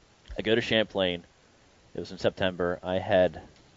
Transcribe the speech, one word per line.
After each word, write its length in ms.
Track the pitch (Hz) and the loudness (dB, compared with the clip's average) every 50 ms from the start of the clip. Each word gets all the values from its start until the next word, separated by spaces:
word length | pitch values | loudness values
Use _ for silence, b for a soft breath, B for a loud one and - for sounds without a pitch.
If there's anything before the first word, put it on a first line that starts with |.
| _ _ _ _ - - - | _ _ _ _ -18 -14 -10
I 40 | - | -6
go 140 | 95 107 110 | -2 0 0
to 60 | 120 | 0
Champlain. 600 | 117 - 117 110 104 - - 101 95 90 87 87 85 - _ _ _ _ _ _ _ _ _ _ _ _ - | 2 2 2 2 2 0 0 0 0 0 -2 -4 -8 -14 _ _ _ _ _ _ _ _ _ _ _ _ -12
It 60 | - | -10
was 120 | 87 - | -10 -10
in 60 | 98 | -6
September. 640 | 87 - 110 - - 101 92 90 85 90 87 90 - - | -2 -2 -2 0 0 -2 -2 -2 -2 -2 -2 -2 -4 -4
I 140 | 90 92 95 | -4 -2 -2
had 420 | 92 - 104 107 107 85 78 - - - - - - _ _ | 0 2 4 6 4 4 2 -4 -18 -20 -20 -20 -20 _ _